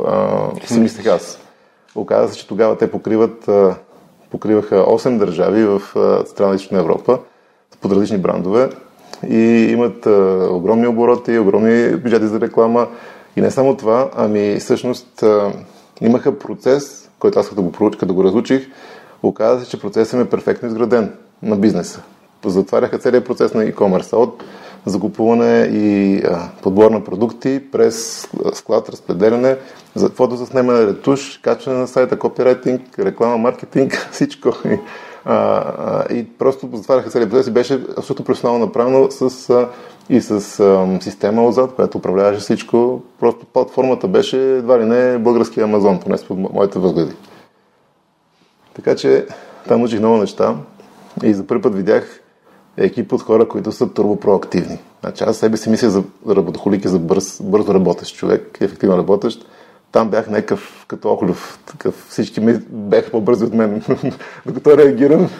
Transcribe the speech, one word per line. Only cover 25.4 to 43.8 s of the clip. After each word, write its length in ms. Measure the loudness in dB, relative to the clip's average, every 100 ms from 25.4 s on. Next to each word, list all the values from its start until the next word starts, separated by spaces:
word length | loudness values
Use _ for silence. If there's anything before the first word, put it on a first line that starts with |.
| 4 4
и, 560 | 2 0 2 2 2 2 0
а, 240 | -2 -6 -6
подбор 300 | 0 4 6
на 120 | 4
продукти, 580 | -2 -4 -4 -2 -4 -4 -4
през, 560 | 2 2 0 -8 -14 -12 -6 -6
а, 100 | -6
склад, 340 | -2 -2 -2
разпределяне, 680 | -6 -8 0 2 2 2 0 -6 -20 -14 -2
за 140 | -2
фотозаснемане, 760 | 0 -2 -2 -4 0 2 4 2
ретуш, 520 | 0 0 -2 -4 -6
качване 360 | -4 -2 -2 -4
на 80 | -2
сайта, 320 | 0 0 0
копирайтинг, 600 | -4 0 2 2 0 -4 -6 -6
реклама, 380 | -4 0 0 0
маркетинг, 720 | 0 -2 -4 -2 -2 -2 -8
<laughs> 40 |
всичко. 380 | -4 -6 -2 -4 -2 -2
И, 120 | -4 -6 -18 -20 -12 -2
а, 100 | 0
а, 800 | 0 0 -2 -6 -6 -4 -4
и 140 | -6 -6
просто 420 | -2 -2 -2 -6
затваряха 360 | -10 -2 0 0
целият 200 | -2 0
процес 160 | 2 2
и 40 |
беше 300 | 0 0 -2 -4 -8
абсолютно 280 | -8 -6 -4
професионално 400 | -2 -2 0 0
направено 420 | 0 2 4 2
с, 380 | 0 -4 -2 0
а, 200 | 2 2 -4 -20 -20 -2
и 120 | 0
с, 100 | 0 -2 -4 2
а, 280 | 4 4 2 -2
система 440 | -4 -4 -2 2 2
отзад, 280 | 2 0 0
която 220 | -2 -2
управляваше 420 | -2 2 2 0
всичко. 600 | -2 -4 0 0 2 -2 -10 _
Просто 260 | 0 0 -4
платформата 640 | -2 -2 0